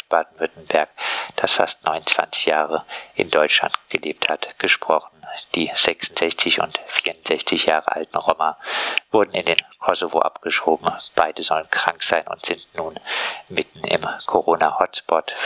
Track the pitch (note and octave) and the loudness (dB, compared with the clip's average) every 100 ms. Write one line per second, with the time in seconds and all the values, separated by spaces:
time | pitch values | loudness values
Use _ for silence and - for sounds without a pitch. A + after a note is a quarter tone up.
0 | - E2 - - E2 - D#2+ D#2 D2+ - | 2 0 0 -4 -6 -6 0 0 0 -4
1 | - - - - - - F2 - D#2+ D#2+ | -6 -6 -6 -2 0 2 0 0 -4 -2
2 | - - - - - D#2 D2+ D#2+ - - | 0 0 0 0 2 2 2 -2 -4 -14
3 | - - E2 D#2 D2+ - G1+ - - - | -12 -4 0 2 4 4 2 -4 -6 -6
4 | - - - D2+ - - F#2+ - - D#2 | -6 -2 -2 -2 -6 -4 -2 0 2 2
5 | - _ - - - - D#2+ - - E2 | 2 _ -14 -14 -6 -2 0 2 2 2
6 | - - E2 - - - E2 - - - | -6 -2 -2 0 0 0 0 -4 -4 -2
7 | - - - D#2 - F2 - D#2 - - | -2 -4 -2 -2 0 2 4 2 2 -4
8 | D#2+ E2 - D#2+ D#2+ - - - - - | -4 -4 0 2 0 -2 -6 -4 -2 -4
9 | - G#2+ G2+ F2+ E2+ E2+ - - - F2+ | 0 2 2 0 0 0 -2 -8 -2 0
10 | E2+ - - - E2+ - - D#2+ E2 - | 2 2 0 -2 -4 0 2 2 0 -4
11 | - - D#2+ D#2+ D#2 D#2 D#2 - - E2 | -6 0 0 0 -2 -2 0 0 0 -2
12 | - E2 - - - E2+ - E2 D#2+ D#2+ | 0 0 0 -8 -6 -6 -8 -8 -8 -8
13 | - - - - - F2+ - - - - | -8 -6 -4 -8 -6 -4 -4 -6 -2 -2
14 | - - - F2 E2+ E2 D#2 - F#2 - | -2 -6 0 0 4 4 4 2 -2 -2
15 | - E2 - - | -2 0 0 -6